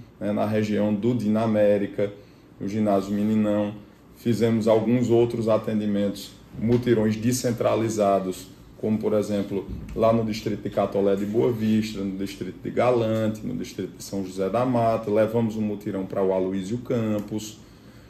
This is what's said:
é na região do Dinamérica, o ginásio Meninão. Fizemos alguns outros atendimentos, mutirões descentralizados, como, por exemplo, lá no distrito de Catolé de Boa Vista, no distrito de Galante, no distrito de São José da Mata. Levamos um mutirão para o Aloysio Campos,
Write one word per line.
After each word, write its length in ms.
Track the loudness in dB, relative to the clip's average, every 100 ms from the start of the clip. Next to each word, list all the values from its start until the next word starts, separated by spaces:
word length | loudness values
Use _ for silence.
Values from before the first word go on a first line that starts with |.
| -16 -8
é 120 | -4
na 140 | -2 0
região 480 | 0 0 0 0
do 200 | 0 0
Dinamérica, 960 | 0 0 2 2 4 4 4 0 -2 -4 -4 -20 -20 -20 -10
o 80 | -6
ginásio 440 | 0 2 2 0
Meninão. 640 | 0 2 2 2 0 -2 -6 -16 -20 -20 -6
Fizemos 520 | -2 2 2 2 4
alguns 400 | 4 4 2 4
outros 380 | 4 4 2 2
atendimentos, 840 | 2 2 -2 0 0 0 -4 -12 -18 -18 -4
mutirões 580 | 2 2 4 4 4 2
descentralizados, 1300 | 0 0 0 0 2 2 0 2 4 4 0 -6 -10 -20 -20 -6
como, 200 | -2 0
por 140 | 2
exemplo, 540 | 0 0 -2 -2 -4 -6 -10 -8
lá 180 | 0 2
no 120 | 4
distrito 380 | 0 -4 -4 -4
de 80 | -4
Catolé 440 | -2 0 0 2
de 100 | 0
Boa 280 | 0 0 0
Vista, 480 | 0 2 2 0 -4
no 160 | -6 -6
distrito 400 | -8 -8 -10 -8
de 80 | -6
Galante, 760 | 0 2 2 2 0 -2 -4 -8
no 80 |
distrito 420 | -8 -8 -8 -10 -10
de 60 |
São 220 | -10 -8
José 240 | -8 -4 -2
da 160 | 0
Mata. 460 | 0 2 2 0 0
Levamos 460 | 2 2 2 0 -2
um 40 |
mutirão 440 | -4 -4 -6 -6
para 180 | -4 0
o 100 | 2
Aloysio 460 | 2 0 -2 -4 -6
Campos, 840 | -2 -2 0 -2 -4 -6 -8 -16 -20 -20 -20 -20